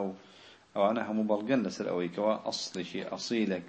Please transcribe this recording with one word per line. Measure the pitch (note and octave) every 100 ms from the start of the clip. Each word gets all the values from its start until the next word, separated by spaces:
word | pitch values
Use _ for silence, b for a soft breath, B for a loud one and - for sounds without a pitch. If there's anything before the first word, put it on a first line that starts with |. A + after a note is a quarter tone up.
| G2
و | F#2+ B B B B B G#2
ئەوانە | G2+ A2+ G2+
هەموو | A2 G#2+
بەڵگەن | G#2 G#2+ C3+ G2
لەسەر | F#2+ G2+
ئەوەی | F#2 F2 F2
کەوا | G#2 G#2+ A2+
ئەسڵێکی | A2 - F#2+ F2 - F#2+
ئەسیلە | G2 - A#2+ G#2 F2+